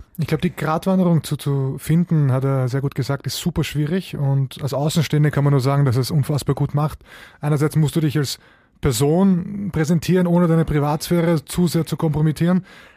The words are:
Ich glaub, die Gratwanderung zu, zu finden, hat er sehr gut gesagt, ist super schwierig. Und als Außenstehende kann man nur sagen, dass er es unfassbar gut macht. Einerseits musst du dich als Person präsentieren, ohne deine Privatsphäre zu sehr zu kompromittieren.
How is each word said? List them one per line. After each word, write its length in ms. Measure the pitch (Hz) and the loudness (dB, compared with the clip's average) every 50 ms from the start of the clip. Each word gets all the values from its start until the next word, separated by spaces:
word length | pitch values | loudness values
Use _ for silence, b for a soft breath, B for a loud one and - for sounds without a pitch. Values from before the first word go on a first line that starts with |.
| - _ _ - | -20 _ _ -6
Ich 80 | 147 | -4
glaub, 160 | - 160 143 - | -2 -2 -2 -2
die 120 | 175 - | -2 -4
Gratwanderung 720 | - 151 151 156 170 - 190 185 185 180 175 170 147 - | -2 -2 -2 -2 -2 0 0 2 2 4 2 2 0 0
zu, 140 | - 147 - | -2 -6 -4
zu 380 | - 139 143 139 135 131 - 139 | -2 -2 -2 0 -2 -2 -4 -6
finden, 520 | - - 156 170 170 - 165 156 143 131 | -2 0 2 2 2 2 2 2 2 2
hat 140 | 123 131 131 | 2 2 0
er 240 | 139 135 131 127 120 | 0 0 0 0 0
sehr 140 | 127 139 135 | -2 -2 -4
gut 120 | 139 - | -4 -2
gesagt, 320 | - 123 - 139 - - | -2 -4 -2 -4 -4 -4
ist 120 | 127 - - | -8 -8 -4
super 260 | - 180 - 170 143 | -4 -4 -2 -2 -4
schwierig. 540 | - - 147 151 147 180 190 - - - - | -2 -2 -4 -2 -2 -2 -4 -4 -6 -6 -4
Und 440 | 143 139 139 135 135 127 - - 143 | -2 0 0 0 -2 -2 -6 -8 -6
als 120 | 127 139 | -4 -2
Außenstehende 560 | 127 143 160 - 170 135 - - 147 151 147 | -2 -2 0 0 0 0 2 2 2 2 2
kann 140 | - 139 143 | 2 2 2
man 80 | 143 143 | 2 2
nur 100 | 135 120 | 2 2
sagen, 240 | 139 139 143 143 | 2 2 2 2
dass 100 | 131 110 | 2 2
er 60 | 135 123 | 0 0
es 80 | - | 0
unfassbar 440 | 170 147 127 - 147 135 - - 135 | 0 0 0 0 -2 -2 0 -2 -2
gut 200 | - 147 - - | 0 -2 -2 0
macht. 240 | 147 151 151 - - B B B B B B B B | -2 -2 -2 -4 -8 B B B B B B B B
Einerseits 340 | - 147 156 135 156 143 - | -4 -2 0 0 0 0 2
musst 220 | 156 156 131 - | 2 0 2 2
du 40 | 170 | 0
dich 180 | 156 147 - 151 | 0 0 0 0
als 200 | 139 - - - b b b b b b b b - | -2 -4 -6 -10 b b b b b b b b -2
Person 880 | 147 120 107 143 143 160 180 196 196 185 170 175 208 202 202 202 185 - | -2 0 2 2 2 4 4 4 4 2 2 -2 -6 -8 -8 -8 -6 -4
präsentieren, 540 | 160 160 135 175 156 - - 180 185 175 | -2 0 2 0 0 2 2 2 2 2
ohne 200 | 170 170 175 180 | 2 2 4 4
deine 200 | 160 165 165 160 | 4 4 2 2
Privatsphäre 760 | - 147 147 143 147 151 156 - - 175 175 165 165 170 147 - | 2 0 0 0 0 -2 -2 -2 -2 0 0 2 2 0 0 -2
zu 220 | - - 175 180 160 | -4 -2 0 0 2
sehr 180 | - 165 156 | 2 0 -2
zu 100 | - 160 | -2 -4
kompromittieren. 720 | - 165 160 139 151 156 156 151 - 165 175 185 180 185 B B B B B B | -4 -2 -2 0 0 0 0 0 0 0 2 2 0 -2 B B B B B B